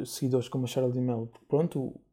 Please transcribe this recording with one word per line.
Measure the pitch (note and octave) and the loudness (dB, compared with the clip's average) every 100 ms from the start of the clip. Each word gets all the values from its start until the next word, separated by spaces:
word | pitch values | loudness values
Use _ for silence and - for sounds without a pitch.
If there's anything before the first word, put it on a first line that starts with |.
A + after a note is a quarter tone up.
| B2+ | -6
seguidores | - C3 B2+ A#2 | -2 2 2 0
como | C3+ B2 | -4 -2
a | |
Charlie | C3+ B2+ B2+ | 0 0 2
Melo. | B2+ A#2 A#2 - _ | 0 -2 -4 -12 _
Pronto, | C#3+ E3+ C#3+ C3 - _ | 2 2 0 -4 -8 _